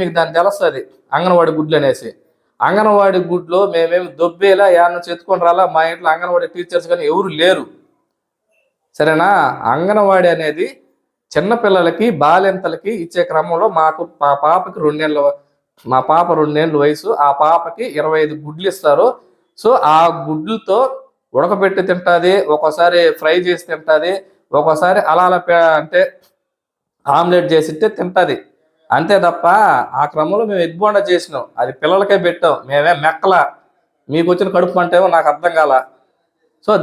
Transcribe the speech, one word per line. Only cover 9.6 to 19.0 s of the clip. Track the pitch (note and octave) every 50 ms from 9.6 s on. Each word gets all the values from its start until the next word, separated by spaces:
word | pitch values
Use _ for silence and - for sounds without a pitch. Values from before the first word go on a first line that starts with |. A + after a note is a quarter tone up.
| - A2+ B2
అంగన్వాడీ | D3+ E3+ G3 G#3+ G#3+ G#3 G3 F#3+ F#3 F3+ F3 E3+
అనేది | D#3+ D#3 D3+ D3+ D#3+ G#3 C4 - _ _ _ _ _ _ _ _ _ _ _ -
చిన్నపిల్లలకి, | D3+ E3 G3+ A#3+ A#3 A#3 G3+ F#3+ F#3 E3+ E3+ E3 - G#3+ A#3+ G3 C#3+ C#3+
బాలింతలకి | D3 E3 F#3+ G3 G3 F#3 F#3 F#3 E3 D#3+ - - G3+ A#3 G3+ E3
ఇచ్చే | E3+ - F3+ E3+ F3
క్రమంలో | E3 D#3+ D#3+ E3+ E3+ E3 G3+ A3+ F3 D#3
మాకు, | D#3 D#3+ D#3 - E3+ - _ - D3
మా | C#3+ C#3 C#3 D3
పాపకి | D3+ E3+ F#3 F#3 G3 F3+ - D#3
రెండేళ్ళ | D3+ D3 D3+ D#3 D#3 D3+ D3 C#3+
వ-, | C#3+ C#3+ - _ _ _ _ _ _ _ _ -
మా | B2 C3 C3
పాప | C3 - D#3 E3+ F3 - E3 D#3
రెండేళ్ళు | D3+ D3+ D3 D3+ D#3+ E3 D3+ D3
వయసు, | C#3+ D3 D3+ D3 E3 G3+ A3+ - C#3+
ఆ | C#3+ C#3+ - D3+
పాపకి | D#3 E3+ E3+ F3 E3+ E3+ - A#3+ A#3+ C#3+ D3
ఇరవై | D3 D#3 D#3+ D#3 D#3
ఐదు | D3 D3+ D3+ C#3+
గుడ్లు | D3 D#3 D#3+ F#3 F#3+ F#3
ఇస్తారు. | - - D3+ C#3+ D#3